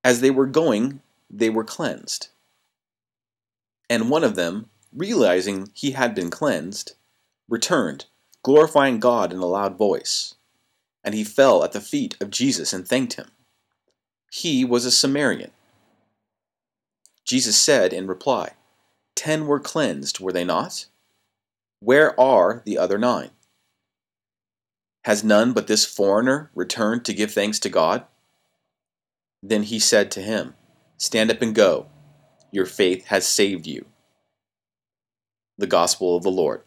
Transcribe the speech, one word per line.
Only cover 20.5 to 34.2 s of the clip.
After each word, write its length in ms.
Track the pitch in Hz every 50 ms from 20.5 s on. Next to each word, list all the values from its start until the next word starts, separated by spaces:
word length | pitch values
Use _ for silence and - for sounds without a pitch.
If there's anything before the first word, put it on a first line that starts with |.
| 82 90 131 - - - - _ _ _ _ _ _ _ _ _ _ _ _ _ _ _ _ _ _ _
Where 380 | 101 110 131 147 156 - - -
are 420 | 127 135 131 101 87 87 - 120 _
the 120 | 104 95
other 220 | 67 90 92 98 101
nine? 320 | 117 123 117 82 64 55 _ _ _ _ _ _ _ _ _ _ _ _ _ _ _ _ _ _ _ _ _ _ _ _ _ _ _ _ _ _ _ _ _ _ _
Has 160 | 113 107 104
none 300 | 107 110 107 104 113 123
but 160 | 123 107 101
this 160 | - 107 107 -
foreigner 680 | - - - 101 98 98 107 123 127 135 147 151 _ _
returned 480 | - 117 117 - 117 110 107 113 120 117
to 100 | - 104
give 200 | 95 107 107 -
thanks 260 | 104 101 107 107 -
to 100 | - 101
God?" 380 | - 90 80 80 101 123 - _ _ _ _ _ _ _ _ _ _ _ _ _ _ _ _ _ _ _ _ _ _ _ _ _ _ _
Then 220 | - 98 110 104 104
he 140 | 104 117
said 320 | 110 - - 120 107 101 98
to 100 | - 104
him, 340 | 95 107 110 101 76 64 - _ _ _ _ _ _ _ _
"Stand 320 | _ - - - 113 110 110
up 120 | 120 -
and 120 | 127 113 107
go. 360 | 110 104 92 80 62 - - _ - - _ _ _ _ _ _ _ _ _
Your 140 | - 98 92
faith 400 | - - - 101 90 92 92 -
has 200 | - 104 95 -
saved 400 | - - - 101 101 98 85 78
you." 180 | 80 69 52 - _ _ _ _ _ _ _